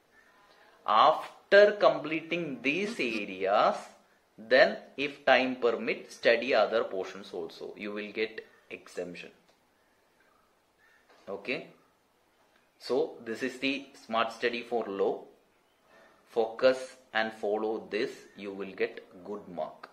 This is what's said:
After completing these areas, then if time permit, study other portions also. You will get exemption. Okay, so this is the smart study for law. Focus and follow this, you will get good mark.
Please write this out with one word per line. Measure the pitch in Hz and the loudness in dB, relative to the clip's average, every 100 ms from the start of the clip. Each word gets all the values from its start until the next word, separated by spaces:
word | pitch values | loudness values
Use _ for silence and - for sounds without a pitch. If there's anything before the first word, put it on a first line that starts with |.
| _ _ _ _ _ _ - _ - | _ _ _ _ _ _ -20 _ 2
After | 107 143 156 - - - 202 208 | 6 6 4 -4 -16 6 8 8
completing | 208 165 147 151 160 156 175 156 123 | 6 2 2 -4 -6 -4 -6 -6 -4
these | 131 165 208 233 | -2 -2 -4 -4
areas, | 123 110 98 92 95 110 170 208 - - _ _ _ - | -4 -4 -6 -4 0 4 2 0 -8 -20 _ _ _ -20
then | 113 131 185 214 - - | 2 6 6 4 -12 -6
if | 143 - - | -6 -2 4
time | 127 131 127 | 6 4 0
permit, | 120 107 120 190 - | 0 0 -4 -6 -10
study | - 131 117 123 117 | 0 4 4 4 2
other | 101 113 - | 4 2 -2
portions | 95 90 95 101 | -6 -8 -10 -12
also. | 92 82 - 76 - | -10 -10 -12 -16 -10
You | 104 | -10
will | 104 104 | -8 -8
get | 110 110 - - _ _ | -6 -6 -6 -18 _ _
exemption. | - - - 87 85 - _ _ _ _ _ _ _ _ _ _ _ _ _ _ _ _ _ _ _ - | -18 -14 -10 -10 -10 -16 _ _ _ _ _ _ _ _ _ _ _ _ _ _ _ _ _ _ _ -14
Okay, | 98 - 151 - - _ _ _ _ _ _ _ _ _ _ | -12 -6 -8 -8 -20 _ _ _ _ _ _ _ _ _ _
so | - 127 160 - 113 | -2 -2 -2 -6 -10
this | 107 | -6
is | 127 - | -6 -4
the | 135 139 - - - | -4 -4 -8 -20 -6
smart | 113 117 | -2 -2
study | - 120 120 | -2 -4 -4
for | 117 117 104 | -6 -6 -4
law. | 98 101 - - _ _ _ _ _ _ - - _ _ | 0 0 -2 -10 _ _ _ _ _ _ -20 -20 _ _
Focus | 120 110 - 131 127 - - _ | -2 -2 4 4 4 -4 -16 _
and | 110 110 | -2 -2
follow | 110 104 107 110 107 92 | -4 -2 -2 -2 -4 -4
this, | 104 139 - - - | -4 -4 -6 -20 -14
you | 101 | -12
will | 98 98 | -10 -10
get | 95 110 - - 92 92 | -4 -4 -4 -20 -20 -12
good | 104 90 | -12 -10
mark. | 85 73 - - | -8 -8 -10 -20